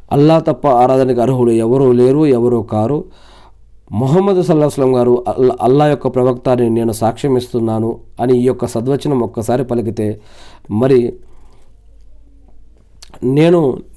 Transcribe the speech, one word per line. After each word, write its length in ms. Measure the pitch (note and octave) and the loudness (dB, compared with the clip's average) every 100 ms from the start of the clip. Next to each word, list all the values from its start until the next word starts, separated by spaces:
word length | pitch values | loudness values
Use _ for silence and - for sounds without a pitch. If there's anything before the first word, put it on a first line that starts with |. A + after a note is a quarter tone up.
| - | -4
అల్లా 260 | C#3 D3+ E3 | 0 2 2
తప్ప 280 | D#3+ C3+ D3 | 0 -2 0
ఆరాధనకు 540 | A#2+ B2+ C3 C3 A#2+ | 2 4 2 2 0
అర్హులు 300 | A#2 B2+ A#2 | 0 0 2
ఎవరూ 420 | A2+ A2+ C3+ C3 | 2 2 2 4
లేరు, 340 | B2 B2 C#3+ D3+ | 4 4 4 2
ఎవరూ 360 | A#2+ A#2+ A#2 | 2 0 -2
కారు. 420 | G2+ G#2+ A2+ D3 - - - - - - - - - | -2 -4 -2 -4 -8 -18 -20 -20 -20 -20 -20 -20 -10
మొహమ్మద్ 520 | G2+ C3 F3+ G3 F#3 | -4 0 2 2 0
సల్లల్లాహు 140 | F3 D#3 | 0 0
అలైహి 80 | D3 | 0
వసల్లం 300 | C#3+ C3 B2+ | 0 0 2
గారు 280 | A#2+ A#2+ - | 2 0 -2
అల్-, 280 | G#2 B2+ - | 0 0 0
అల్లా 260 | A#2 C#3 D3+ | 0 2 2
యొక్క 200 | C#3 C3 | 0 -2
ప్రవక్త 400 | B2+ B2+ B2 C3+ | 0 -2 -2 -2
అని 220 | B2 A#2 | 0 0
నేను 220 | A#2 A2+ | 0 -2
సాక్ష్యం 440 | A2 A2 A2+ C#3+ B2+ | -2 -4 -2 -2 -2
ఇస్తున్నాను 640 | B2 A#2+ A2+ A2 A2+ A2+ - - | -2 -4 -4 -2 -4 -6 -14 -6
అని 180 | B2 B2 | 0 2
ఈ 40 | |
యొక్క 240 | B2+ B2 A#2 | 0 -2 -6
సద్వచనం 540 | A#2 B2 C#3 D3+ C3 | -6 -4 -4 -2 -2
ఒక్కసారి 440 | G#2+ A#2 G#2+ B2+ | -4 -6 -4 -4
పలికితే, 560 | B2+ A#2 A2 A2 G#2+ A2 - - - - - | -2 -4 -4 -6 -6 -8 -14 -20 -20 -20 -8
మరి 420 | G#2 C3 B2+ A#2+ - - - - - - - - - - - - - - - - - _ - - - | -2 2 2 0 -6 -18 -20 -20 -20 -20 -20 -20 -20 -20 -20 -20 -20 -20 -20 -20 -20 _ -20 -20 -8
నేను 540 | B2+ C#3+ E3+ F3 C#3 - - | -2 0 2 2 0 -4 -10